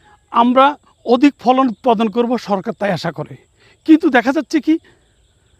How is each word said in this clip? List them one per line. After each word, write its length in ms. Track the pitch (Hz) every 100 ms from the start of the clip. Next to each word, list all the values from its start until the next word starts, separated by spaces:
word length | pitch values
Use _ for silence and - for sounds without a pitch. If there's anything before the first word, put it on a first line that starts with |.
| _ _ _
আমরা 460 | 233 240 254 269 294 _ _ -
অধিক 260 | 247 285 -
ফলন 280 | 220 262 262
উৎপাদন 400 | 208 262 220 226
করব, 300 | 226 240 240
সরকার 360 | - 196 185 190
তাই 120 | 202 180
আশা 140 | 170
করে। 220 | 160 151 127 _ _ _ _ -
কিন্তু 200 | 311 320 254
দেখা 160 | 226
যাচ্ছে 280 | 285 262 320
কি, 140 | 277 330 - _ _ _ _ _ _